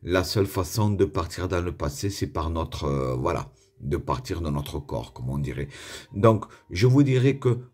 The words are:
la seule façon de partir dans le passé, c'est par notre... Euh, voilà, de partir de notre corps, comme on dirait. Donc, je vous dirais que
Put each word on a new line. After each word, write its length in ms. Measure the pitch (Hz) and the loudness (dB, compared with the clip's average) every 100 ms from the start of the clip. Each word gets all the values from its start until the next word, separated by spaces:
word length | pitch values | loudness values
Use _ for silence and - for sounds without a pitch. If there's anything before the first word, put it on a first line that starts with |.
la 180 | - 92 | 2 2
seule 240 | 82 113 95 | 2 2 2
façon 440 | - 87 - 104 | 0 -2 0 0
de 140 | 98 | 4
partir 440 | 98 95 85 - 90 | 2 2 -4 -4 -2
dans 120 | 90 | 0
le 120 | 87 | -2
passé, 380 | 80 76 - 101 | -4 -6 -4 -6
c'est 180 | 98 - | -4 -4
par 220 | - 80 | -2 -2
notre... 340 | 82 80 - | -2 -4 -4
Euh, 320 | 78 69 65 64 | -2 0 0 -2
voilà, 340 | 71 73 - _ _ _ | 0 -2 -4 _ _ _
de 160 | - 82 | -6 -4
partir 460 | 67 71 - 82 | -2 -4 -4 -6
de 80 | 80 | -2
notre 280 | 71 69 76 | -4 -4 -8
corps, 340 | 71 - 58 | -6 -8 -8
comme 180 | - 62 | -10 -6
on 80 | 69 | -4
dirait. 300 | 67 64 71 - - - - | -4 -6 -8 -10 -16 -16 -12
Donc, 300 | - 113 107 - - _ | 2 4 4 0 -16 _
je 160 | 87 120 | 2 6
vous 160 | 127 | 6
dirais 360 | 139 127 131 139 | 6 6 4 4
que 200 | 127 120 - | 2 0 -4